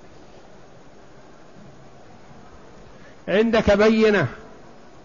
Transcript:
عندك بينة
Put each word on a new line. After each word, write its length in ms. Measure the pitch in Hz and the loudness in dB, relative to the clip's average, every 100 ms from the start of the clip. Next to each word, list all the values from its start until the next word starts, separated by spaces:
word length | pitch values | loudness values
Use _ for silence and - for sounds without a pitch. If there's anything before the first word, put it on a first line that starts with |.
| - - - - - - - - - - - - - - - - - - - - - - - - - - - - - - - - - | -20 -20 -20 -20 -20 -20 -20 -20 -20 -20 -20 -20 -20 -20 -20 -20 -20 -20 -20 -20 -20 -20 -20 -20 -20 -20 -20 -20 -20 -20 -20 -16 -4
عندك 500 | 185 226 220 208 202 | -2 0 0 0 2
بينة 500 | 214 220 220 202 139 - - - - - - - | 2 2 2 0 -4 -8 -20 -20 -20 -20 -20 -20